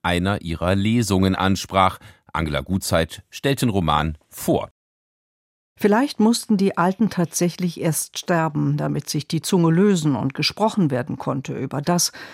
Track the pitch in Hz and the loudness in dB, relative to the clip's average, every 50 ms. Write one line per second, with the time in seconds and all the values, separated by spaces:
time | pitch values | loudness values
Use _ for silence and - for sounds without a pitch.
0 | - 90 87 87 90 98 101 - - 82 82 80 82 90 98 98 98 110 117 120 | -2 -2 0 0 0 0 -2 -2 -4 -6 -6 -2 0 0 2 2 2 2 2 2
1 | 110 95 98 92 95 95 92 - 92 95 98 - - - 92 95 92 92 - - | 2 2 2 4 4 2 2 2 2 2 2 0 -2 0 2 4 4 4 2 -4
2 | - - - _ _ - - 78 82 78 73 69 - - 92 95 - - 101 82 | -12 -20 -20 _ _ -8 -4 -4 -2 -2 -2 -4 -2 -2 -4 -4 0 0 2 2
3 | 82 - - - - _ - - - 139 131 - - 120 98 98 82 76 76 76 | 2 0 -4 -14 -20 _ -12 -4 -2 -2 0 2 0 0 0 0 0 2 2 2
4 | 78 80 78 - _ _ - - - 175 156 - - - _ _ _ _ _ _ | 0 -2 -4 -8 _ _ -16 -6 -2 -2 0 0 -2 -6 _ _ _ _ _ _
5 | _ _ _ _ _ _ _ _ _ _ _ _ _ _ _ _ - 208 202 233 | _ _ _ _ _ _ _ _ _ _ _ _ _ _ _ _ 2 2 4 2
6 | 277 294 - - 208 226 233 - - - 220 185 196 190 - - 170 185 190 - | 2 0 0 2 2 4 2 0 0 0 2 2 2 0 2 2 0 0 2 0
7 | 226 185 - 185 170 - - - 175 170 - - 180 170 - - 147 165 151 - | -2 0 0 -2 -2 -2 0 -2 -2 -2 -2 -4 -6 -6 -4 -2 -2 -2 -2 -2
8 | - - - - - - 175 160 160 156 147 147 147 143 147 151 147 147 143 147 | -6 -8 -12 -10 -4 -2 0 0 0 0 0 0 0 0 0 -2 -2 -4 -4 -4
9 | - - - 151 - - 170 151 - - 196 175 165 165 165 175 202 208 196 165 | -6 -4 -6 -6 -4 -4 -6 -4 -2 0 2 4 4 4 4 4 4 4 4 2
10 | 151 151 131 104 - 131 - - 151 - - - 208 214 - 214 170 139 135 123 | 2 0 0 0 -2 -4 -4 -2 -4 -4 -2 0 -2 0 2 2 2 2 0 -2
11 | 127 - 131 - - 131 131 139 135 - 139 135 131 135 - 139 143 - 175 175 | -2 -4 -8 -6 -6 -4 -6 -4 -6 -8 -6 -6 -6 -6 -6 -4 -2 0 0 0
12 | - - - - - - | 0 -2 -4 -10 -18 -18